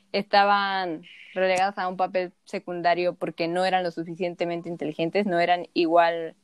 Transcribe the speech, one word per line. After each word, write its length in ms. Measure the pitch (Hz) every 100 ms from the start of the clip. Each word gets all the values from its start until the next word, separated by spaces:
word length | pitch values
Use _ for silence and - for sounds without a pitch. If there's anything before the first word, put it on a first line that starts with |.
| _
estaban 880 | 202 202 202 202 202 196 190 180 160 175 - -
relegadas 420 | 190 185 185 190 208
a 120 | 185
un 80 | 185
papel 360 | 185 185 180 -
secundario 680 | - 190 - 175 175 170 175
porque 340 | 175 170 - 170
no 160 | 180
eran 180 | 185 185
lo 80 | 175
suficientemente 800 | 170 170 170 175 170 170 170 170
inteligentes, 580 | 170 151 156 165 190 202
no 140 | 170
eran 260 | 175 175 -
igual 600 | - 165 170 170 170 160 -